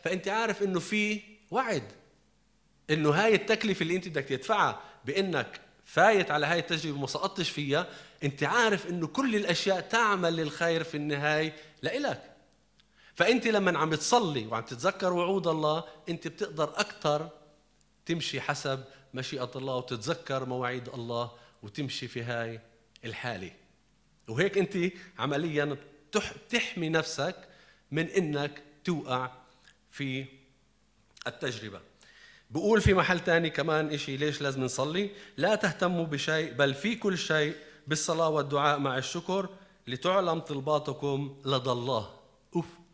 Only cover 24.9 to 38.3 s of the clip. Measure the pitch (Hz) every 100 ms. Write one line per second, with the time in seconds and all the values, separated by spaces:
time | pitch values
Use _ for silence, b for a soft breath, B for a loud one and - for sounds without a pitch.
24.9 | B B - 127 143 165 147 147 139 -
25.9 | - _ 214 - - - 240 - - 160
26.9 | 160 156 - 151 185 - b b b b
27.9 | 143 - 196 160 147 143 143 - - -
28.9 | 160 127 127 127 - b b b b _
29.9 | - 139 131 135 - _ _ _ _ _
30.9 | _ _ - - - 143 110 107 98 -
31.9 | _ B B B B B 131 202 220 220
32.9 | 185 170 175 175 170 165 156 156 156 151
33.9 | 147 143 135 147 143 143 135 131 - 139
34.9 | 175 202 B B - 170 214 202 - 180
35.9 | 180 165 143 - 156 160 117 139 135 208
36.9 | 240 208 180 - 156 151 147 B B -
37.9 | 156 - 160 160